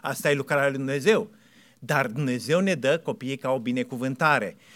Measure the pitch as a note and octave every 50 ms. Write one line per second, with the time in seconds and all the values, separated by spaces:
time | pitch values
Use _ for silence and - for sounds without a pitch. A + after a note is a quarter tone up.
0 | - C#3 C3 - - D3+ C#3+ C#3 C3 - D3+ C#3+ C#3 C#3 C3+ C3+ C3+ C3 C#3 C#3+
1 | C3 G3+ A3 F3+ - - - _ _ _ _ _ _ _ _ - - A#2+ D3+ C#3
2 | C3+ A#2+ G#2+ D3 D3 C3 B2 B2 G#2 A#2+ D#3 F3+ G3 G3 F#3 D3 A#2+ C3 D#3 E3
3 | - - A#2+ - B2+ B2+ C3+ B2+ - C3 C3 C3 A2 B2 B2 B2+ B2 B2 C3+ A#2+
4 | B2 C3 C3+ - E3 D#3 D3 B2+ G#2+ F#2 - - _ - -